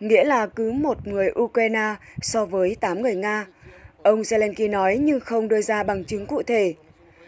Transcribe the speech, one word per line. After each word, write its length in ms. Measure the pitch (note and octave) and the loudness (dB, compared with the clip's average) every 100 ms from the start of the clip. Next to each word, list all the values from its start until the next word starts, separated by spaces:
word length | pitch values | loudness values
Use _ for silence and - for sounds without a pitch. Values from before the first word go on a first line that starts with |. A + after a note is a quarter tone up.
nghĩa 240 | G#3+ A3 | 2 4
là 220 | D4 B3+ G3+ | 6 2 0
cứ 260 | - A3 | -4 -4
một 340 | C4 D4 A3+ G3+ | -2 -2 -4 -4
người 240 | G3+ F#3+ - | -2 0 0
Ukraine 540 | A3+ A#3 A3 A3 G#3+ G#3 - - | 0 0 0 0 -2 -4 -12 -10
so 220 | - A3+ | -4 -2
với 320 | G3 F#3+ F#3 A3 | -2 0 -2 -2
tám 220 | G3+ F3 | -4 -2
người 120 | B3 | -2
Nga. 320 | F#3 G#3 G#3+ F#3+ _ - - - - | -2 -2 -4 -6 _ -20 -20 -20 0
Ông 200 | G3+ A3 | 2 2
Zelensky 480 | G#3 A3 G#3+ G3+ G#3+ | 2 0 0 0 0
nói 280 | G#3 F#3+ A3+ | 2 2 2
nhưng 200 | D4 C4+ | 2 0
không 280 | - A3+ A3 | 0 -2 2
đưa 120 | G#3+ | 0
ra 220 | G#3 G#3+ | 0 -2
bằng 220 | G3+ G3 | -2 -4
chứng 220 | E3+ G#3+ G#2 | -6 -8 -6
cụ 160 | D4 | -4
thể. 320 | - A3+ F#3 D#3 - _ - - | 0 2 2 -2 -14 _ -20 -20